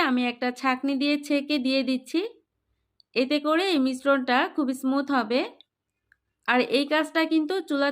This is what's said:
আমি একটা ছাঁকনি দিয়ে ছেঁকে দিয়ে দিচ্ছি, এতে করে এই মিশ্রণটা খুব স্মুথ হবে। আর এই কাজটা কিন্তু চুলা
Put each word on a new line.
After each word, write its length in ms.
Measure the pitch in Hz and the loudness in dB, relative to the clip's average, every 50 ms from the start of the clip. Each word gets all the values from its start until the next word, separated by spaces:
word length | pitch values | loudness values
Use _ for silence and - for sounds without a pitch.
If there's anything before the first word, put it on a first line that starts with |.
| 339 269 | 2 2
আমি 120 | 254 247 247 247 | 2 2 0 -2
একটা 160 | 240 - 254 247 247 - | -2 -2 -4 -4 -4 -2
ছাঁকনি 340 | 269 262 254 254 - 277 285 254 | -2 -2 -2 0 -2 -2 -2 0
দিয়ে 140 | 285 285 294 294 294 | 0 0 0 0 0
ছেঁকে 300 | - 294 285 285 294 302 294 247 | 0 -2 -2 0 0 -2 0 0
দিয়ে 160 | 254 262 269 262 254 | 0 0 0 0 0
দিচ্ছি, 320 | 262 254 262 - - 330 403 466 - _ _ _ _ _ _ _ _ _ _ _ _ _ _ _ _ | -2 -4 -4 -4 -4 -4 -4 -4 -8 _ _ _ _ _ _ _ _ _ _ _ _ _ _ _ _
এতে 220 | 220 262 269 302 294 294 | -2 0 0 0 0 2
করে 180 | 302 311 339 381 392 349 | 2 2 2 2 2 2
এই 60 | 277 262 | 2 2
মিশ্রণটা 520 | 262 254 254 - 277 277 269 254 262 240 254 330 370 - | 0 -2 -2 0 2 2 2 2 2 2 2 2 0 -2
খুব 120 | 320 285 254 262 262 | -2 -2 -2 -4 -2
স্মুথ 240 | - 262 262 277 285 285 285 | -2 -2 0 0 0 0 0
হবে। 240 | 247 220 214 240 269 381 480 - - - _ _ _ _ _ _ _ _ _ _ _ _ _ _ _ _ | -2 0 0 0 -2 -2 -4 -8 -16 -20 _ _ _ _ _ _ _ _ _ _ _ _ _ _ _ _
আর 120 | - 240 254 240 - 220 | 2 2 2 2 2 0
এই 80 | 277 285 285 | 0 0 2
কাজটা 300 | 302 311 302 311 - 330 320 320 320 | 0 0 0 0 0 -2 0 2 2
কিন্তু 220 | 320 311 302 370 392 359 - | 0 0 0 -2 -4 -2 -2
চুলা 200 | 294 277 277 285 | -2 0 0 0